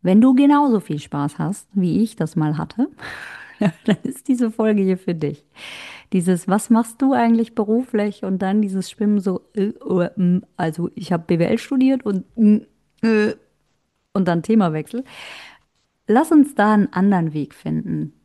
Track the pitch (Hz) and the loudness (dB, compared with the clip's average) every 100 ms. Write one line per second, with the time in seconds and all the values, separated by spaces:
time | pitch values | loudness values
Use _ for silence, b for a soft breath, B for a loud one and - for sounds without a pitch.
0 | 180 196 254 262 285 294 285 220 - 151 | 4 4 6 6 4 4 2 0 -2 -10
1 | - 147 143 - 160 202 - 196 180 160 | -8 -6 -6 -4 -6 -6 -6 -2 0 0
2 | 220 - 160 - 156 151 160 - 285 - | -2 -2 -4 -2 -2 -4 -6 -4 -4 -6
3 | B B B B B B 285 - - 190 | B B B B B B -2 -2 -2 -2
4 | - - - 247 233 220 220 214 190 185 | -4 -10 -4 -2 -2 0 0 2 0 -2
5 | - 165 147 147 _ B B B B B | -4 -4 -6 -8 _ B B B B B
6 | B 190 170 175 - 202 - 226 233 - | B -2 0 0 0 -2 2 0 0 -2
7 | 269 254 233 226 226 - 208 226 254 214 | 0 2 2 2 0 -4 0 0 0 -4
8 | 208 202 190 190 190 208 208 190 185 - | -4 -6 -6 -4 0 0 0 -4 -8 -4
9 | 208 208 190 180 _ - 196 - - 185 | 0 0 0 -6 _ -4 -4 -4 -2 -2
10 | 175 - 180 180 - - 160 160 170 - | -2 0 0 0 -2 -6 -6 -4 -8 -8
11 | 180 170 165 170 170 233 - 277 262 269 | -4 -4 -2 0 0 -2 -2 0 2 0
12 | 208 190 - - 214 214 - _ _ _ | -2 -4 -6 2 4 4 0 _ _ _
13 | 226 220 214 - _ _ _ _ _ _ | 0 2 0 -4 _ _ _ _ _ _
14 | _ 196 185 170 156 220 180 156 156 233 | _ -2 0 0 2 2 2 -2 -8 -10
15 | 269 B B B B B _ _ _ _ | -12 B B B B B _ _ _ _
16 | - 226 320 311 277 - 208 214 196 180 | 0 2 4 4 4 2 2 4 2 0
17 | 196 190 165 151 139 - 165 156 - 156 | 2 2 0 -4 -8 -10 -6 -6 -4 -6
18 | 156 _ | -8 _